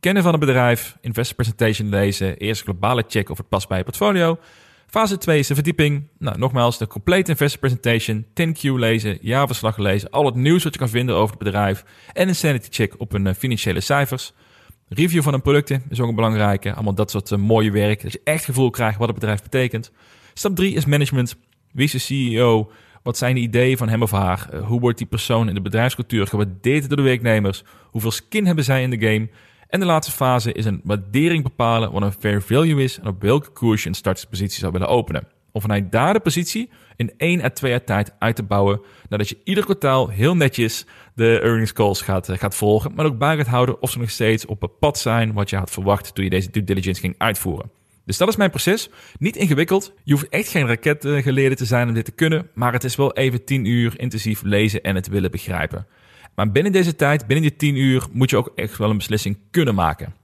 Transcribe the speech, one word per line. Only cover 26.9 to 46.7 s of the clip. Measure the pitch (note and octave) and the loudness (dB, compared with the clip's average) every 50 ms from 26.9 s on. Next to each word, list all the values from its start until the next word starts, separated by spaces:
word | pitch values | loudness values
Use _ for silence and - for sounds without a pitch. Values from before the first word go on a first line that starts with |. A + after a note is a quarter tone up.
| C#3+ C#3 | 0 2
de | C#3 | 2
werknemers? | C3+ B2+ A#2+ A#2 A#2+ A2 G#2+ G#2 G2 F#2+ - - _ - - - | 2 2 2 2 2 2 2 2 0 -2 -4 -10 _ -20 -20 -20
Hoeveel | _ _ A#2 G#2+ A2+ | _ _ -4 -4 -2
skin | A2 - - _ - G#3+ G#3 | -4 -4 -10 _ -2 0 2
hebben | F3+ F3 D#3 C3+ | 2 2 2 2
zij | A#2 C3+ C3 B2+ | 2 2 0 0
in | B2+ | 0
de | B2 A2 G#2+ A2 | -2 0 2 2
game? | G#2+ G#2+ A2 G#2+ - - - _ _ _ _ | 2 2 0 -4 -10 -18 -20 _ _ _ _
En | _ - F#3 | _ -2 0
de | G3 F3+ | 2 2
laatste | E3 D#3 - - - | 2 2 0 -2 -4
fase | - C#3 B2+ B2+ B2 G#2+ A#2 | 0 0 2 2 2 0 -2
is | - - A2 | -4 -2 -2
een | A2 G2+ - - | -2 -2 -4 -2
waardering | E2 G#2 G2+ F#2+ G2 G#2 C3 D3+ E3+ E3+ D#3+ C3+ | -4 -4 -4 -4 -2 0 2 2 2 2 0 -2
bepalen | B2+ - - B2 A2+ A#2 A2+ A2+ G2+ | -4 -2 0 0 2 2 2 0 -2
wat | - F#2+ | -2 -2
een | G2+ G2+ | -2 -2
fair | G2+ - - G#2+ G2+ G2+ | -2 -2 -2 0 0 0
value | F#2+ - A2 C3+ D#3+ E3 D#3 C#3 C3+ | 0 0 2 2 4 4 2 2 0
is | C3 - - | 0 -2 -6
en | - A2 | -6 -8
op | F#2+ F#2 | -6 -2
welke | G2+ G2+ B2 D3 C#3+ - | 2 2 2 2 0 -4
koers | _ - - A#2 A2 G#2 - | _ -2 2 2 2 2 0
je | D#2+ | -4
een | F#2 | -6
starterspositie | - - G2 F#2 - - - - F#2 G2+ G2 - - | -4 -2 -2 -4 -4 -6 -12 -6 -6 -6 -4 -6 -4
zou | - F#2 | -6 -4
willen | F2 F#2 F2+ - | -2 -2 0 2
openen. | - B2 - - - C2+ - - _ _ _ _ | 0 0 0 0 -6 -8 -8 -10 _ _ _ _
Om | _ A2+ | _ -6
vanuit | G2 G#2+ G#2+ G2+ G2+ F2+ | -2 0 0 0 -2 0
daar | G2 A2+ B2+ E3 G3+ | 0 2 2 4 2
de | A3 | 2
positie | G#3+ F3+ C#3+ F3 F3 - - A3 A#3 - _ - _ _ - | 0 0 -2 -2 -4 -4 -4 -6 -8 -8 _ -20 _ _ -8
in | _ A#2+ A#2 - _ | _ -6 -6 -4 _
één | D3+ E3+ F3 F3 B2 | -2 0 0 2 0
à | C3 | -2
twee | C3 - - C3 | -4 -2 -2 0
jaar | A#2+ B2 - | 0 0 0
tijd | - G#2+ G2+ G2+ - - _ | 0 0 0 0 -2 -4 _
uit | - A2+ A2+ | -2 -2 0
te | - A2 | -2 -2
bouwen, | G2 G2+ G2+ G2+ G2+ G2+ G#2 - - - - - - | -2 0 2 2 2 2 0 -4 -12 -20 -20 -12 -8
nadat | G#2 G#2 G#2 - | -4 -4 -4 -4
je | - _ _ | -6 _ _
ieder | - G3 G3+ G3+ | -2 0 0 2
kwartaal | - G3 G3 - C#3 C3 C3 B2+ - | 0 -2 0 2 2 2 2 2 0
heel | G#2 G2 A2 D3+ F3+ | 0 2 2 2 4
netjes | F3 D3 C3+ - - A#2 A2 - - - _ - - - - _ | 4 2 2 2 2 -2 -2 -2 -6 -12 _ -20 -20 -20 -18 _
de | - A2+ A2+ A#2 A2+ | 2 4 4 4 4
earnings | - A#2 A#2 A2+ A2+ G#2 - | 4 2 2 2 0 -2 0
calls | - A2 G2+ G2 - | 2 2 2 2 0
gaat, | - - F#2+ F#2 F2+ - | -2 -2 -2 -2 -2 -4
eh, | F#2 F#2 | -6 -4
gaat | - G2+ - | -4 -4 -2
volgen, | - G#2+ G#2 G#2 G#2+ - D3 - | 0 2 4 4 4 2 -2 -4
maar | - D3+ | 0 0
ook | D#3 C3+ A2 | 0 0 0
bij | C#3 D3 D#3+ D3+ | 0 0 0 0
gaat | D3 A2+ | 0 0
houden | B2 B2 B2+ B2 A2+ - | 2 2 2 2 0 -4
of | - B2 | -4 -6
ze | - B2 | -4 -4
nog | A#2+ G#2+ | -6 -6
steeds | - - A#2 A2 A2 A2+ - | -4 0 2 2 2 0 -2
op | - G#2+ G2+ | -6 -8 -6
het | - - _ _ | -6 -10 _ _
pad | - D3 - - | 0 0 0 0
zijn | - - A2+ A#2 A2+ A2 G#2+ | -2 0 0 0 0 0 0
wat | G#2 G2+ - | -2 -4 -2
je | - | -2
had | G2 F#2 - | -4 -4 -4
verwacht | - - F#2+ G2 G2+ G2+ - - - | -6 -4 0 0 0 0 0 -8 -6
toen | - G2 | -4 -2
je | F#2 | 0
deze | F#2 F#2 F#2+ F#2 | 0 0 -2 0
due | - A2 G2+ | -2 -4 -2
diligence | F2 | 0